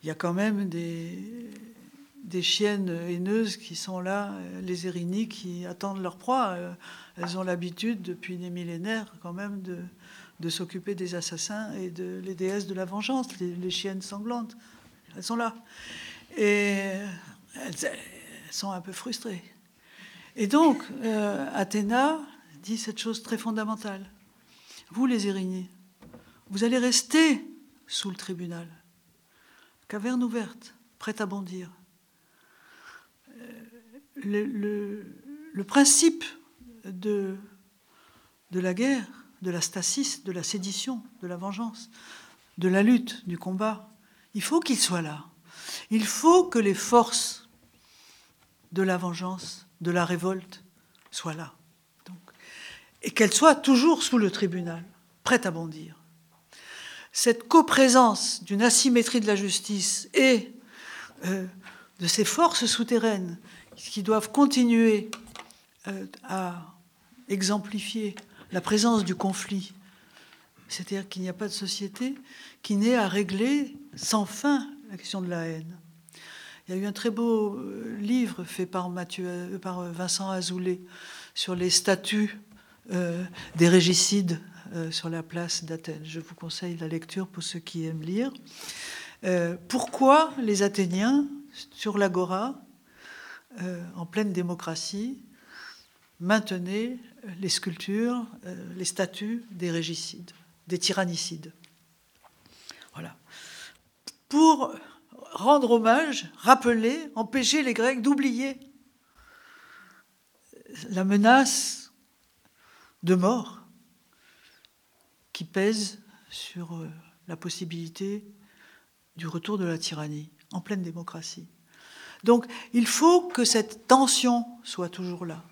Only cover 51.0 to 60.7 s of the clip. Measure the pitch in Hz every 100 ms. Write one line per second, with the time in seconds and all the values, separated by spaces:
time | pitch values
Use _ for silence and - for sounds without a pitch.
51 | _ - 170 156 156 - _ _ _ _
52 | - 180 - _ - - - - _ _
53 | - - 214 - 320 294 285 262 294 330
54 | - 247 202 190 196 180 170 165 175 -
55 | _ _ - 247 202 165 165 156 160 -
56 | _ _ _ _ _ - - - - -
57 | - - - 233 - 330 320 - 262 247
58 | 240 202 - - - 202 240 233 277 240
59 | 233 247 214 202 196 180 - 202 175 -
60 | - - 262 240 - - -